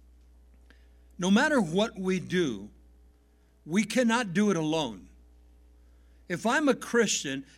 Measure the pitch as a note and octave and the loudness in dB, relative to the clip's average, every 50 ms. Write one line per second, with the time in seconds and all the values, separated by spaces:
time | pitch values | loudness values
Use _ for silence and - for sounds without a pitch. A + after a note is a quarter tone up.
0 | - - - - - _ - - - - - - - - - - - - _ - | -20 -20 -20 -20 -20 _ -20 -20 -20 -20 -20 -20 -20 -20 -20 -20 -20 -20 _ -20
1 | - - - - E3+ F#3+ G3+ A3+ C#4+ D#4 D4+ C4 G3 D#3 D#3+ G3 A3 A#3 - F#3 | -20 -20 -10 -2 2 4 4 4 4 4 2 2 0 2 0 0 0 0 -2 -6
2 | F#3+ F#3 F#3+ F#3 C#3+ B2 D#3 F3+ F3 C3+ A2 F#2+ G2+ G#2+ - - _ - _ _ | -2 -2 -2 -2 -2 -2 -2 0 0 0 -2 -6 -10 -16 -20 -20 _ -20 _ _
3 | - - _ _ _ _ _ _ _ _ _ _ - D3+ E3 G#3 G#3+ G#3 - B3+ | -20 -20 _ _ _ _ _ _ _ _ _ _ -8 -2 -2 -2 0 0 0 2
4 | B3+ A3+ A3+ B3 B3 F#3+ D#3+ F#3+ G#3+ G#3 F#3+ E3 D#3 D3+ D#3 D#3+ D3+ A#2+ G#2+ F2+ | 2 2 2 0 0 -2 0 0 2 2 2 0 0 0 0 -2 -2 -4 -6 -10
5 | - - - - - - - - - - _ _ _ _ _ _ _ _ _ _ | -16 -20 -20 -20 -20 -20 -20 -20 -20 -20 _ _ _ _ _ _ _ _ _ _
6 | _ _ - - - - F3 E3 - A3 B3+ D#4 D#4 C#4 A#3+ - - - - A#3 | _ _ -20 -16 -10 -8 -6 -2 0 0 2 2 2 2 0 0 -2 -2 0 2
7 | A3 G3+ - - - C#3+ C3+ C#3 C#3 - - | 2 2 0 -4 -4 -6 -8 -8 -10 -14 -18